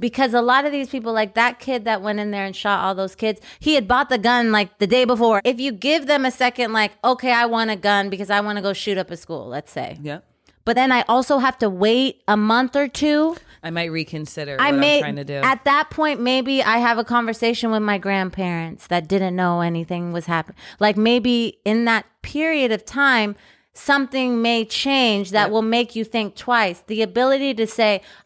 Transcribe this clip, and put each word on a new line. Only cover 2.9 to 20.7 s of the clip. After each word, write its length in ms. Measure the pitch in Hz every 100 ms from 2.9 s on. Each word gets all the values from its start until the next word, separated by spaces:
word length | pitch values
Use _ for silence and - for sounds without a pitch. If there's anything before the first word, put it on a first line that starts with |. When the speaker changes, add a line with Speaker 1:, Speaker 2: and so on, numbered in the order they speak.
Speaker 1:
those 200 | 190 190 -
kids, 240 | 220 214 - -
he 160 | 302
had 140 | 285 196
bought 200 | 247 277
the 80 | 240
gun, 360 | 226 240 226
like, 260 | 214 202 -
the 80 | 196
day 180 | 254
before. 380 | 247 233 233 202
If 160 | 240 240
you 120 | 269
give 340 | 196 262 311 269
them 180 | 294
a 60 | 262
second, 420 | - 247 247 233
like, 200 | 220 208 -
"Okay, 280 | 240 247 254
I 140 | 233 240
want 240 | 226 220
a 40 | 202
gun 320 | 202 202 196
because 220 | 190 196
I 100 | 202
wanna 220 | 208 208
go 100 | 196
shoot 240 | 190 208 190
up 140 | 180
a 60 | 175
school," 320 | - 151 110
let's 240 | 135 -
say. 260 | 143 127 156
Speaker 2:
Yeah. 200 | 147 151 - _ _ _
Speaker 1:
But 120 | 233 240
then 160 | 262
I 100 | 240 -
also 300 | 247 254 277
have 200 | 262 -
to 100 | 214
wait 540 | 185 214 247 262 - -
a 80 | 214
month 400 | 214 233 262 285
or 100 | 277
two. 500 | - 294 294 320 339 - -
Speaker 2:
I 80 | 165
might 200 | 170 170
reconsider 640 | 160 156 156 151 160 143 139
Speaker 1:
I 100 | 285
Speaker 2:
what 80 | 277
Speaker 1:
may, 160 | 285 285
Speaker 2:
I'm 40 |
trying 140 | 147 143
to 80 |
do. 160 | 139 139
Speaker 1:
at 220 | 254 269
that 260 | 277 285 311
point, 300 | - 302 262
maybe 420 | 247 262 254 269
I 160 | 208 233
have 200 | 240 226
a 60 |
conversation 680 | 233 240 226 226 233 233 233
with 100 | 220
my 160 | 214 202
grandparents 880 | 196 196 185 190 180 170 165 165 -
that 220 | 175 156
didn't 260 | 190 185
know 280 | 180 180 175
anything 500 | 170 170 165 175 175
was 140 | 170 170
happening. 320 | 165 - - -